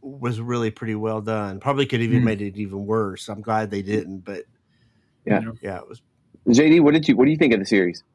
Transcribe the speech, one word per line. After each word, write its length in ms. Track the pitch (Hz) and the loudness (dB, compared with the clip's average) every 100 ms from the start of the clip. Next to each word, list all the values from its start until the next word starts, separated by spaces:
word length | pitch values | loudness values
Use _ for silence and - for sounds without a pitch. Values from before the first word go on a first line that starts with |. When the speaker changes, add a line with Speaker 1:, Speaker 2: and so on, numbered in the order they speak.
Speaker 1:
was 380 | 139 139 123 113 | -18 -8 -6 -6
really 300 | 117 123 113 | -4 -2 -2
pretty 240 | 110 113 | -4 -8
well 280 | 107 110 110 | -6 -4 -6
done. 380 | 107 110 104 95 | -4 -4 -4 -6
Probably 280 | 135 139 139 | -4 -2 0
could 120 | 123 | 0
have 80 | 113 | 0
even 100 | 127 | 2
Speaker 2:
Hmm. 60 | 117 | 2
Speaker 1:
made 160 | 104 | 0
it 140 | 101 95 | -6 -8
even 280 | 104 98 101 | -8 -8 -4
worse. 420 | 110 104 90 - | -2 -2 -6 -12
I'm 140 | 104 | -12
glad 300 | 107 110 107 | -4 -2 -2
they 100 | 101 | -6
didn't, 380 | 95 107 90 95 | -2 -4 -4 -14
but 240 | 90 98 - _ _ _ _ _ _ _ - | -14 -14 -16 _ _ _ _ _ _ _ -2
Speaker 3:
Yeah. 160 | 104 113 113 | -2 -2 -10
Speaker 1:
yeah, 140 | 98 92 | -10 -12
it 100 | - | -14
was. 140 | - _ _ _ _ - | -20 _ _ _ _ 2
Speaker 3:
J 180 | 120 156 | 6 8
D, 100 | 165 | 8
what 140 | 147 | 6
did 140 | 156 151 | 4 2
you, 100 | 113 | 4
what 80 | 131 | 4
do 60 | |
you 60 | 156 | 4
think 160 | 156 | 2
of 60 | 113 | 2
the 60 | 98 | 2
series? 380 | 104 90 85 _ | 2 2 -2 _